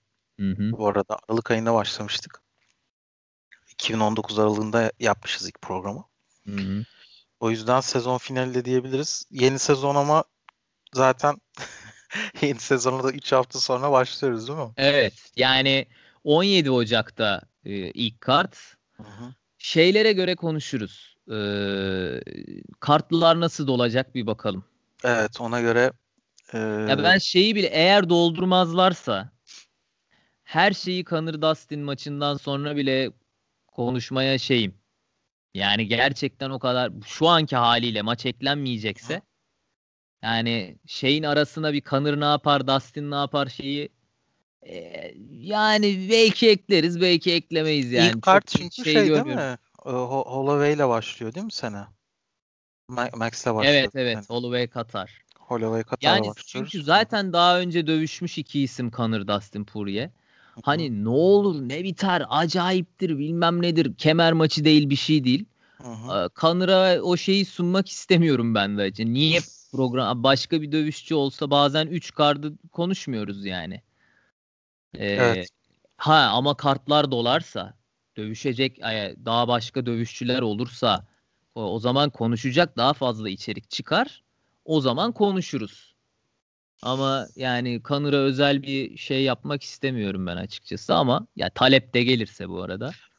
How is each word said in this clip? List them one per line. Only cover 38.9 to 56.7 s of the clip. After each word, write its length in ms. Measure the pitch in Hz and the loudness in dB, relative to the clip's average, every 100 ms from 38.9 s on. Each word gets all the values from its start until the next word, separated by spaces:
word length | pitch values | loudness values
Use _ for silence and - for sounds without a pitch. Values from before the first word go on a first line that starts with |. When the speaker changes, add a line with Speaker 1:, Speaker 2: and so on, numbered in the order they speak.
| - 120 170 | -8 -8 -10
Speaker 2:
Hı. 60 | - _ _ _ _ _ _ _ _ _ | -10 _ _ _ _ _ _ _ _ _
Speaker 1:
yani 560 | 110 113 117 117 92 - - | -4 -2 -2 -4 -6 -14 -16
şeyin 360 | - 131 151 | -4 0 0
arasına 500 | 151 147 147 - 156 | 2 0 0 -2 -4
bir 80 | 147 | -4
Conor 380 | - 139 147 143 | -2 -2 0 0
ne 60 | 147 | 0
yapar, 420 | 147 151 143 135 | 0 2 0 2
Dustin 440 | 135 - 151 147 | -2 -2 -12 -8
ne 40 | 143 | -6
yapar 320 | 139 147 135 | -4 -4 -4
şeyi, 420 | - 139 143 147 _ _ _ _ _ _ _ | -6 -8 -8 -10 _ _ _ _ _ _ _
e, 500 | 90 87 85 82 87 - 110 | -18 -18 -16 -16 -16 -18 -20
yani 760 | 143 151 214 214 214 208 190 185 | -16 -6 0 4 4 4 0 2
belki 400 | 226 226 - 226 | 6 6 6 6
ekleriz, 520 | 196 - 185 165 170 | 6 4 2 2 2
belki 320 | 180 170 180 | 2 2 2
eklemeyiz 580 | 170 - 165 156 151 123 | -2 0 -2 0 0 0
yani. 200 | 120 117 | 4 4
Speaker 2:
İlk 100 | 113 | 4
kart 260 | 190 190 - | 6 6 4
Speaker 1:
Çok 60 | |
bir 60 | - | -4
Speaker 2:
çünkü 160 | 175 - | -4 -6
Speaker 1:
şey 80 | |
Speaker 2:
şey 120 | 165 151 | 2 4
değil 120 | 196 | 4
Speaker 1:
görmüyorum. 360 | 151 139 180 | 4 2 -4
Speaker 2:
mi? 140 | 139 123 _ _ - | -4 -8 _ _ -8
E, 40 | |
Ho-, 400 | 127 123 135 - | -6 -4 -4 -4
Holloway 440 | 131 135 143 147 | -4 0 2 2
ile 140 | 147 135 | 2 2
başlıyor 460 | 117 113 - 110 | 0 -2 -10 -10
değil 120 | 156 214 | -8 -10
mi 60 | |
sene? 320 | - 117 101 101 _ _ _ _ _ _ _ _ _ - | -8 -8 -10 -16 _ _ _ _ _ _ _ _ _ -12
Ma-, 280 | 123 123 120 | -6 -6 -4
Max 280 | 113 - 123 | -8 -4 -4
ile 100 | 110 | 0
başlıyor 200 | 139 143 | 4 4
Speaker 1:
Evet, 160 | 131 135 | 2 -2
evet. 200 | 123 110 | -4 -4
Speaker 2:
sene. 100 | 101 120 | -6 -8
Speaker 1:
Holloway 300 | 123 123 120 | -4 -4 -4
Katar. 560 | 123 113 101 92 - _ _ | -6 -10 -10 -10 -14 _ _
Speaker 2:
Holloway 440 | - 123 110 113 | -6 -4 -2 -4
Katar'la 320 | 110 - 139 190 | -4 -2 2 2
Speaker 1:
Yani 120 | 214 | 0
Speaker 2:
başlıyoruz. 440 | 214 - - 185 | -6 -12 -10 -8